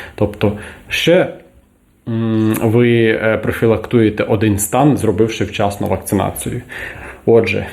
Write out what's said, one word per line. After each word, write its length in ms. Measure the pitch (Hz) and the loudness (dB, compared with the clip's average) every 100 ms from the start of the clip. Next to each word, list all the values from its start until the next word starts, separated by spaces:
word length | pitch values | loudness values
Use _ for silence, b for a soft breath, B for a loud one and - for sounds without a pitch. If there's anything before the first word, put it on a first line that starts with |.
| B - | B -4
Тобто 380 | 104 - 104 104 B B - | -4 0 -2 -2 B B -8
ще, 380 | - - 180 143 - - _ _ _ _ _ - | -2 2 2 0 -6 -20 _ _ _ _ _ -6
м, 460 | 113 113 110 110 110 | -4 0 0 0 0
ви, 440 | 113 117 120 117 113 | 2 4 4 4 2
е, 320 | 110 110 107 | 2 0 0
профілактуєте 840 | 127 113 117 110 - 123 110 104 | -2 0 0 0 0 2 2 2
один 340 | - 110 107 98 | -2 0 2 0
стан, 400 | - 123 143 113 | 0 2 2 2
зробивши 460 | 110 98 113 - | 0 0 0 -2
вчасну 440 | 101 - 101 - 101 | -6 -2 -2 -2 -4
вакцинацію. 720 | 95 - 101 98 - 120 117 - B B B B B - | -4 -2 -2 -2 -6 -8 -10 -10 B B B B B 4
Отже, 380 | 113 104 104 95 | 4 4 -2 -6